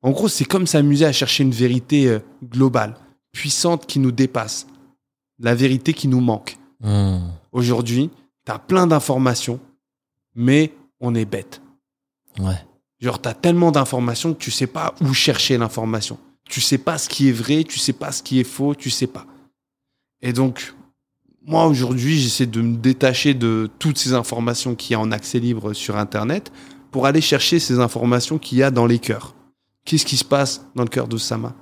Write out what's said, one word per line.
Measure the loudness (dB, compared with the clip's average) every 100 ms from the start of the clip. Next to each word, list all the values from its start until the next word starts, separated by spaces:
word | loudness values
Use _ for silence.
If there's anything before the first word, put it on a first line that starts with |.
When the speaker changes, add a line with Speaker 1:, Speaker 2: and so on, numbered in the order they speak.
Speaker 1:
En | 0
gros, | 0 0
c'est | 0 -2
comme | 0 2
s'amuser | 2 4 4 4
à |
chercher | 2 -2 0
une | 0
vérité, | 2 0 0 0 2 4
euh, | 2 -4 -20
globale, | -10 2 2 2 -2 -8 -20 _ _
puissante, | -10 -6 -2 0 -2 -2
qui | 0
nous | 0
dépasse, | 2 0 0 -6 -10 -14 -20 _ _ _ _ _ _
la | 0 2
vérité | 2 2 -2
qui | -2 0
nous | 2
manque. | 2 -2 -6 -18 _ _
Speaker 2:
Hmm. | -2 2 2 0 -4 -12 _
Speaker 1:
Aujourd'hui, | -2 0 0 0 -2 -2 -6 _ _ -10
t'as | -10
plein | 0 2 4
d'informations, | 4 2 0 2 0 -4 -8 -12 _ _ _ _ _ _ -2
mais | 2 4 2 -4 _ _
on | -4 -2
est | -2
bête. | -6 -10 -20 _ _ _ _ _ _ _ -6
Speaker 2:
Ouais. | -4 -4 -8 _ _ _
Speaker 1:
Genre, | -6 -6
t'as | -8
tellement | -2 2 4 4
d'informations | 4 0 0 -2 -2 -4
que | -4
tu | -6
sais | -4 -4
pas | -4 -6 -2
où | 0
chercher | 2 0 0 0 0
l'information. | 0 -4 -4 -4 -6 -12 _ _ _
Tu | -4
sais | 0 0
pas | 0 -4
ce | -6
qui | 2 2
est |
vrai, | 2 0 0
tu | 0 -2
sais | -2
pas | -4 -6
ce | -8
qui | -2 0
est | 0
faux, | -2 -2 -2
tu | -6
sais | -4 -4
pas. | -6 -20 -20 _ _ _ _ _ _ _ _
Et | -6
donc, | -2 -2 -2 -14 -18 -20 _ _ _ _ _
moi, | -2 2 4
aujourd'hui, | 4 0 0 0 2
j'essaie | 0 0 -2
de | 0
me | 0 2
détacher | 0 2 2 2 0
de | 2 0 0 -2 -2
toutes | -2 -2
ces | 0
informations | 0 -2 -4 -2 -2 -4 -6
qu'il | -2
y | -2
a |
en | 0
accès | -4 -4 -2
libre | -2 -2 -4
sur | -8 -6 -4
Internet | -2 -4 -2 -4 -6 -20 -20 -20 -8
pour | 0 2
aller | 2
chercher | 2 2 2 0
ces | 2 2
informations | 2 0 0 0 0 -6
qu'il | -2 2
y |
a | 2
dans | 4 4
les | 2
cœurs. | 0 -6 -8 -20 _ _ _ _ -2
Qu'est-ce | -2 0
qui | -2
se | 0
passe | 0 0 -4 -12 -4
dans |
le | -4
cœur | -2 -4
d'Oussama ? | -6 -4 -6 -8 -12